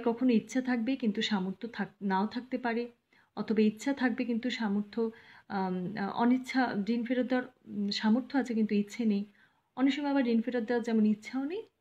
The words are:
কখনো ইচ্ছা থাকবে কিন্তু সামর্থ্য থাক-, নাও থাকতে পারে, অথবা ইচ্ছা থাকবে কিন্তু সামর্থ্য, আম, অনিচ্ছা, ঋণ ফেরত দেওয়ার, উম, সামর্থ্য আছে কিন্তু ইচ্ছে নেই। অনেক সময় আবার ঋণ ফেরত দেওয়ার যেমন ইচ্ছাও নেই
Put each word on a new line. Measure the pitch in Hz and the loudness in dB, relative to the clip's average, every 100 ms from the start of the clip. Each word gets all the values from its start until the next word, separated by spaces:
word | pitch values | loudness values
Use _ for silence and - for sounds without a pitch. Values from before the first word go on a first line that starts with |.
কখনো | 240 233 262 | 2 2 4
ইচ্ছা | 220 - 262 | 4 2 -2
থাকবে | 254 247 220 269 | 0 0 0 0
কিন্তু | 226 208 | -2 -2
সামর্থ্য | 214 208 185 190 226 | 0 -2 -2 -6 -10
থাক-, | - 196 - | -8 -8 -6
নাও | 196 190 214 | -2 0 0
থাকতে | 247 254 254 | -4 -6 -4
পারে, | 247 226 240 - _ _ _ - | -2 -2 -4 -10 _ _ _ -8
অথবা | - 214 | 0 4
ইচ্ছা | 214 214 277 | 4 2 -2
থাকবে | 277 254 - | 0 0 0
কিন্তু | 233 233 247 | -2 -2 -2
সামর্থ্য, | 247 214 202 208 240 226 - - - - | -2 -2 -2 -2 -4 -4 -4 -18 -20 -8
আম, | 202 185 185 180 214 196 | -4 -2 -4 -4 -4 -4
অনিচ্ছা, | - 240 254 254 262 262 202 196 | 2 4 2 2 0 0 0 -2
ঋণ | 240 | -2
ফেরত | 226 254 254 | 0 0 0
দেওয়ার, | 254 254 - | 0 -2 -10
উম, | - 208 202 | -10 -4 -4
সামর্থ্য | 202 220 233 254 277 | 0 2 2 2 -2
আছে | 247 | 0
কিন্তু | 220 214 | 0 2
ইচ্ছে | 208 202 - | 2 0 0
নেই। | 226 202 208 _ _ _ _ - | 0 0 -2 _ _ _ _ 0
অনেক | 277 | 2
সময় | 269 285 | 2 0
আবার | 277 240 | 2 2
ঋণ | 226 | 2
ফেরত | 233 240 | 0 -2
দেওয়ার | 220 240 | 0 0
যেমন | 233 220 214 | 2 4 4
ইচ্ছাও | 208 - 254 | 2 -2 -6
নেই | 277 392 440 _ | -4 -6 -10 _